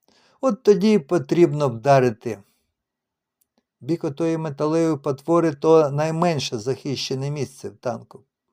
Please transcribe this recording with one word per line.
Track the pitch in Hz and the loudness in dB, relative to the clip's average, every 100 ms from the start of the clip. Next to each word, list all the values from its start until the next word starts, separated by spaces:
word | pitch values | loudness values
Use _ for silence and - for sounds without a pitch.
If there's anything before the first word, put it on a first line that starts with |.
| _ _ _ - | _ _ _ -6
"От | 262 202 | -4 0
тоді | - 202 214 | 2 4 4
й | 214 | 0
потрібно | 143 175 139 165 170 147 143 | 0 -4 -2 2 2 2 -4
вдарити. | 113 135 139 123 110 120 101 _ _ _ _ _ _ _ _ _ _ _ _ _ _ | -2 2 4 2 -2 -10 -12 _ _ _ _ _ _ _ _ _ _ _ _ _ _
Бік | 120 165 | -8 -6
отої | 165 143 165 160 | -6 -4 -4 -4
металевої | 160 139 151 165 165 151 | -6 -4 -2 0 0 -2
потвори — | 147 139 - 170 165 143 | -4 -6 0 2 2 0
то | 160 160 147 | 4 6 4
найменше | 143 160 160 175 151 - 120 | 0 -2 0 0 0 -4 -6
захищене | 113 131 151 120 - 131 139 | -6 -6 -6 -6 -6 -6 -6
місце | 147 127 - 104 | -6 -8 -10 -16
в | 101 | -10
танку". | 127 117 117 - _ _ _ | -10 -10 -14 -20 _ _ _